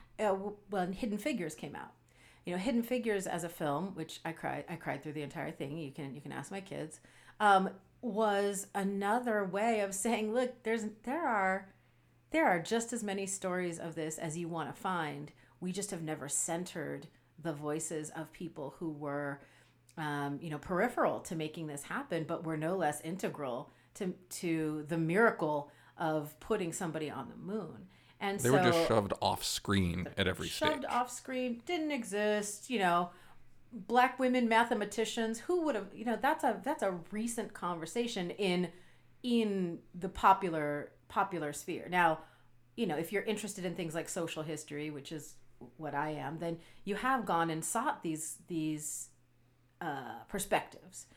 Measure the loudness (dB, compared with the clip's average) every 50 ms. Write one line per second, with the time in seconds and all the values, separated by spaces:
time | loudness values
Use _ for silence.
0 | -16 -14 -4 2 2 2 4 2 0 -6 -8 -8 -8 -2 0 0 0 0 0 -2
1 | -2 -2 -2 0 0 -2 -2 0 -2 -4 -6 -6 -10 -10 -8 -10 -12 -14 -16 _
2 | _ _ _ -20 -20 -20 -20 -12 _ -4 -4 0 0 2 2 2 2 2 0 0
3 | 2 2 0 0 0 -2 -2 -2 -4 -6 -4 -2 0 0 2 0 -2 -4 -4 -6
4 | -8 -8 -10 -8 -8 -8 -6 -4 -4 -4 -4 -4 -6 -8 -8 -6 -4 -4 -4 -4
5 | -6 -6 -6 -6 -6 -6 -6 -6 -6 -6 -6 -6 -8 -6 -6 -6 -8 -8 -8 -8
6 | -8 -8 -10 -10 -10 -10 -8 -8 -8 -8 -8 -10 -8 -8 -8 -8 -8 -8 -10 -16
7 | -20 -20 -20 -20 -20 -20 -2 6 8 10 10 10 8 4 -2 -6 -16 -20 _ -8
8 | -6 -4 0 2 4 4 4 4 2 2 0 -2 -6 -6 -4 -2 0 0 0 0
9 | 2 2 2 2 2 2 2 2 0 0 0 2 2 2 4 2 0 0 -2 0
10 | 0 2 2 2 2 2 2 2 2 2 -2 -4 -2 0 0 0 -2 -4 -8 -8
11 | -6 -4 -2 0 2 2 4 4 4 4 2 0 -2 -8 -18 _ _ _ _ _
12 | _ _ _ _ _ _ 2 4 6 6 6 4 4 2 2 2 2 0 -4 -4
13 | -2 -2 -2 -2 -2 -4 -4 -4 -2 0 0 0 0 -2 -2 -4 -6 -6 -4 -4
14 | -4 -4 -4 -4 -4 -4 -4 -4 -4 -4 -2 -4 -4 -4 -6 -4 -2 -2 0 0
15 | -2 -2 -4 -6 -10 -12 -14 -20 -20 -20 -12 _ -6 -4 -4 -4 -4 -4 -4 -4
16 | -4 -4 -4 -4 -4 -2 -2 -2 0 0 -2 -2 -4 -6 -6 -6 -6 -4 -6 -8
17 | -10 -14 -20 _ _ _ _ -6 -6 -6 -4 -2 -2 -2 -2 -2 -2 -4 -4 -6
18 | -6 -6 -8 -10 -10 -10 -10 -10 -10 -10 -8 -8 -8 -10 -8 -6 -6 -6 -6 -4
19 | -4 -2 -2 -2 -2 -2 -4 -6 -12 -20 -20 -20 -20 -20 _ _ _ -14 -8 -4
20 | -4 -2 -2 -2 -2 -2 -4 -4 -6 -6 -8 -8 -4 -2 2 2 2 2 2 2
21 | 2 2 2 -2 -4 -6 -4 -4 -4 -6 -6 -8 -8 -6 -8 -8 -8 -6 -6 -6
22 | -4 -2 -2 -2 -2 -2 -4 -4 -2 -4 -2 -2 0 0 0 2 2 0 0 -2
23 | -6 -6 -6 -4 -4 -4 -4 -4 -4 -4 -4 -6 -8 -10 -16 -20 _ _ _ -4
24 | -4 -4 -4 -6 -12 _ -10 -4 -2 0 0 2 0 0 -2 -4 -4 -2 0 2
25 | 2 4 6 6 6 6 6 4 0 0 0 0 -2 -6 -14 -20 -20 -20 _ -2
26 | 0 2 2 0 0 -4 -10 -14 -2 -2 0 0 0 -2 -2 -4 -4 -4 -2 -4
27 | -4 -4 -6 -8 -10 -10 -12 -12 -8 -6 -6 -6 -6 -8 -12 -14 -16 -20 -20 -20
28 | -20 -20 -10 _ -2 -2 -2 2 4 6 8 8 8 6 6 4 4 4 4 4
29 | 4 2 -2 2 2 2 2 2 0 -2 -2 -2 0 4 4 4 4 4 2 0
30 | -4 -4 0 2 2 2 2 0 -4 -4 0 2 2 2 2 2 -2 0 0 0
31 | 0 -2 -6 -10 -8 -6 -4 -2 -2 -2 -4 -4 -4 -2 -2 0 0 0 -2 -2
32 | -4 -4 -2 0 2 2 2 2 0 -2 -6 -8 -6 -2 0 2 4 6 6 4
33 | 2 0 -4 -14 -20 -20 -20 -20 -20 -20 -20 -20 -20 -16 -14 -12 -4 4 6 6
34 | 6 6 4 2 2 4 4 4 6 6 8 6 6 6 4 0 0 -2 0 0
35 | -2 0 0 0 0 0 -2 -4 0 0 2 2 4 2 0 0 -2 -6 -10 -6
36 | -2 -2 0 2 2 2 2 4 2 2 2 2 -2 -2 -2 2 0 0 0 -2
37 | -6 -6 -4 -2 -2 -2 -2 -4 -6 -6 -6 -4 -4 -2 -2 -2 -6 -4 -2 -2
38 | -2 0 -2 -2 -2 -2 -2 0 2 2 4 2 2 0 -4 -12 -20 -20 -20 -20
39 | -20 -20 -18 -8 -2 2 4 4 4 2 2 0 0 0 -2 -6 -10 -14 -10 -8
40 | -8 -6 -2 6 8 8 8 8 4 0 0 0 0 0 0 -2 -4 -8 -14 -20
41 | _ -4 0 0 0 0 0 -2 -2 -4 -4 -6 -6 -6 -6 -6 -4 0 4 6
42 | 6 6 4 2 -4 -14 -20 -20 -20 -20 -20 -20 -20 _ _ -2 0 0 0 0
43 | -2 0 -2 -2 0 0 -2 -2 -4 -6 -6 -4 -4 -4 -4 -4 -4 -4 -4 -4
44 | -4 -4 -4 -4 -4 -4 -4 -6 -4 -4 -6 -6 -8 -8 -8 -6 -6 -6 -8 -8
45 | -10 -8 -10 -10 -10 -12 -18 -20 -20 -20 -20 -20 -20 -20 -14 -10 -8 -2 -2 0
46 | 0 0 -2 -4 -4 -6 -4 -4 -4 -4 -4 -6 -8 -18 -20 -10 -6 -4 -4 0
47 | 2 2 2 2 2 2 2 2 2 2 0 -2 -2 -2 -2 0 0 0 -2 -2
48 | -4 -4 -4 -4 -4 -8 -10 -12 -10 -6 -4 -2 0 0 -2 -2 -4 -6 -8 -8
49 | -10 -12 -16 _ _ _ _ _ _ _ _ _ _ _ _ _ -6 -6 -4 -6
50 | -8 -10 -12 -12 -10 -6 -6 -4 2 4 4 4 4 0 -10 -20 -20 -18 -18 -18
51 | -18 -18 -20